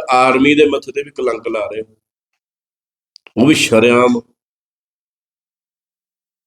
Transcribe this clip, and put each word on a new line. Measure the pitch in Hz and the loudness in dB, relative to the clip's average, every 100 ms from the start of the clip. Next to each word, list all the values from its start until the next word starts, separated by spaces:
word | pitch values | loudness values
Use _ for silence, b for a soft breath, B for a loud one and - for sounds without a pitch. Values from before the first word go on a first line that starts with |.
| 143 | 2
ਆਰਮੀ | 127 131 131 139 | 2 2 2 2
ਦੇ | 147 147 | 4 2
ਮੱਥੇ | 139 - | 0 -6
ਤੇ | 143 | -10
ਵੀ | 143 | -10
ਕਲੰਕ | 135 123 110 113 | -6 -6 -6 -6
ਲਾ | 110 101 | -6 -6
ਰਹੇ | 107 | -10
ਹੋ। | 110 _ _ _ _ _ _ _ _ _ _ _ _ _ _ - | -12 _ _ _ _ _ _ _ _ _ _ _ _ _ _ -2
ਉਹ | 135 | 0
ਵੀ | |
ਸ਼ਰੇਆਮ | 156 - 113 120 120 123 120 - _ _ _ _ _ _ _ _ _ _ _ _ _ _ _ _ _ _ _ _ _ | 0 0 2 2 2 2 -2 -6 _ _ _ _ _ _ _ _ _ _ _ _ _ _ _ _ _ _ _ _ _